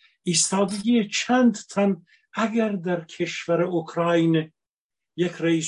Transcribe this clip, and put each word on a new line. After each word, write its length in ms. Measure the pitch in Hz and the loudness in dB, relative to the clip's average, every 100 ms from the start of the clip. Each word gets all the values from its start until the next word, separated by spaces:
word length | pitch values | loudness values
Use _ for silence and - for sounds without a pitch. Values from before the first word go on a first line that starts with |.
| _ _ | _ _
ایستادگی 840 | - 165 - 190 196 208 220 240 208 | -2 0 0 0 0 -2 0 2 0
چند 500 | - - 254 247 214 - | -4 0 4 4 2 -4
تن 360 | - 202 170 - _ _ | 0 0 0 -6 _ _
اگر 360 | - 220 226 220 | -4 -2 0 -2
در 360 | 202 175 170 - | -2 -4 -4 -6
کشور 560 | - 170 - - 170 | -8 -6 -6 -2 0
اوکراین 880 | 180 175 160 170 170 170 165 160 160 _ _ _ _ _ _ - | 0 -2 -4 -2 2 4 4 2 0 _ _ _ _ _ _ -4
یک 160 | 175 - | -4 -2
رئیس 280 | 165 165 | 0 0